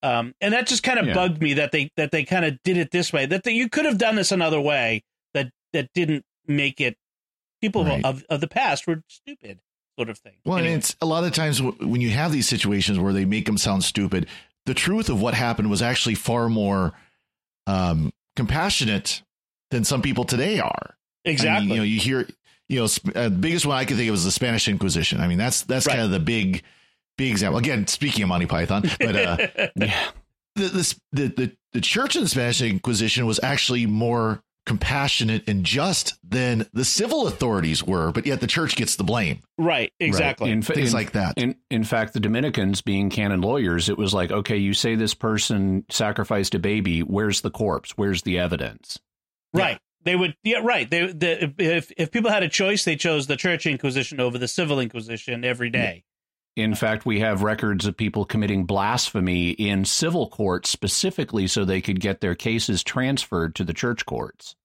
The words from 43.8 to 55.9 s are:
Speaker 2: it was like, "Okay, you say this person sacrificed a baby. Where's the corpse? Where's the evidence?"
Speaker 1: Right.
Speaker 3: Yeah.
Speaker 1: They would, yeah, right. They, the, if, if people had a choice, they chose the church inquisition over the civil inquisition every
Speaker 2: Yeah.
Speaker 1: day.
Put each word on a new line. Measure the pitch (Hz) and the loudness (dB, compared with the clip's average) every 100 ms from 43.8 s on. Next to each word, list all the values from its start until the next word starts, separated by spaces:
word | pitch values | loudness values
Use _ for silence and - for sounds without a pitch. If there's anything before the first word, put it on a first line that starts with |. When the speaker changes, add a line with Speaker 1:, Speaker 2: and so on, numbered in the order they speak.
| 85 | 0
Speaker 2:
it | 101 | 0
was | 104 | 0
like, | 98 90 | 0 0
"Okay, | 107 95 107 | -2 0 0
you | 98 98 | 0 0
say | 120 113 | 0 0
this | 107 - | 0 -2
person | 117 107 - 107 98 95 - | -2 0 0 0 2 0 -2
sacrificed | - 107 104 101 104 95 | -2 0 0 0 0 0
a | 98 | 0
baby. | 92 107 98 85 | 0 0 0 0
Where's | 82 98 107 98 | 0 0 0 0
the | - | -4
corpse? | - 107 73 - - | -2 -2 -2 -4 -4
Where's | 101 92 | -2 0
the | - 90 | 0 0
evidence?" | 87 82 65 53 - - _ _ _ _ _ | 0 -2 -6 -10 -14 -16 _ _ _ _ _
Speaker 1:
Right. | 165 180 | 0 0
Speaker 3:
Yeah. | 117 _ _ | -2 _ _
Speaker 1:
They | 170 180 | -2 0
would, | 180 147 | 0 -2
yeah, | 214 226 | -2 0
right. | 220 226 120 | 0 0 0
They, | 170 180 | 0 -2
the, | 170 175 165 160 139 | 0 -2 0 -2 0
if, | 165 165 156 - | 0 0 -2 -6
if | 160 | -2
people | 233 226 | 0 2
had | 208 | 2
a | 175 | 0
choice, | - 190 202 - | 0 2 2 0
they | 151 | 0
chose | 175 151 135 | 0 0 0
the | 139 | -2
church | 185 170 - | 0 0 0
inquisition | 135 143 127 123 147 | 0 -2 -2 -4 -2
over | 123 123 | -2 0
the | 120 | -4
civil | - 170 143 | -2 0 0
inquisition | 120 120 113 113 - 120 | 0 -4 -8 -10 -6 -4
every | 123 120 120 | -2 -2 -2
Speaker 2:
Yeah. | 123 | 0
Speaker 1:
day. | 113 | -2